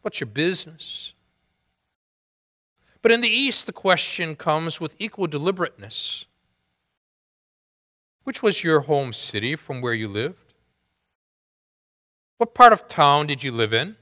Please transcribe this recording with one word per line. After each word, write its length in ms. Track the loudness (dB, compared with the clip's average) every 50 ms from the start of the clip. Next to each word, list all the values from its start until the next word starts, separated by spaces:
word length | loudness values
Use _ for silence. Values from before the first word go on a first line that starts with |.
What's 180 | _ -8 -8 -8
your 80 | -10 -8
business?" 840 | -4 -2 -2 -2 -2 -4 -8 -12 -14 -20 -16 -14 -14 -14 -14 -16 _ _ _ _ _ _ _ _ _ _ _ _ _ _ _ _ _ _ _ _ _ _ _ _ _ _ _ _ _ _ _ _ _ _ _ _ _ _
But 80 | _ 4
in 120 | 4 4
the 60 | 4 0
East, 380 | 2 2 0 0 0 -2 -4
the 60 | -8
question 640 | -12 -2 2 2 4 4 2 -4 -4 -6 -6 -6 -6
comes 440 | -6 -2 0 0 0 0 -4 -6 -6
with 160 | -8 -10 -8 _
equal 280 | -12 -10 -6 -4 -4
deliberateness. 1000 | -4 -4 -2 -2 -2 -2 -2 -4 -6 _ -14 -18 -12 -12 -10 -8 -8 -10 -12 -14 _ _ _ _ _ _ _ _ _ _ _ _ _ _ _ _ _ _ _ _ _ _ _ _ _ _ _ _ _ _ _ _ _ _ _ _ _ _ _
"Which 200 | _ -12 -10 -2
was 200 | -2 -2 -2 0
your 180 | 0 2 2 2
home 320 | 2 2 0 0 0 -4
city 440 | -6 -8 -8 -6 -4 -4 -4 -4 -6
from 240 | -6 -8 -12 -10 -6
where 140 | -4 -4 -2
you 140 | -2 -4 -4
lived? 460 | -4 -4 -4 -4 -6 _ _ _ _ _ _ _ _ _ _ _ _ _ _ _ _ _ _ _ _ _ _ _ _ _ _ _ _ _ _ _ _ _ _ _ _ _ _ _ _ _
What 160 | -4 -4 _
part 180 | 8 10 10
of 140 | 10 6 0
town 400 | -12 0 4 4 4 4 4 2
did 160 | -2 -4 -4
you 80 | -6 -6
live 220 | -2 -2 0 2
in? 240 | 2 0 0 -2 -10 _